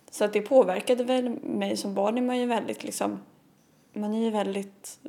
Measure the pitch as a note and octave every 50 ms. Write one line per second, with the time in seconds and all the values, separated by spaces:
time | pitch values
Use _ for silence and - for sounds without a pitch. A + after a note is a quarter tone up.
0 | - - - - G#3+ G#3 G#3 G#3 G#3 - C#4 C4 A3 F3+ F3+ G3+ - - B3 A#3+
1 | B3 B3 B3+ B3+ B3 A#3+ A#3 - - - - G#3 G3 G3+ G#3+ G3+ - G3+ G3 F#3+
2 | G3 G#3+ A3+ B3 B3 B3 B3 B3 B3 A#3+ A3+ - B3 A#3 G#3+ - - - - -
3 | G3 - - - - - - _ _ _ _ _ _ _ _ _ _ _ - G#3
4 | G#3 G#3 G#3+ A3+ A3+ A3+ G#3+ G#3+ G3 G3 G3 G3 G3 G3 - - - - - -
5 | -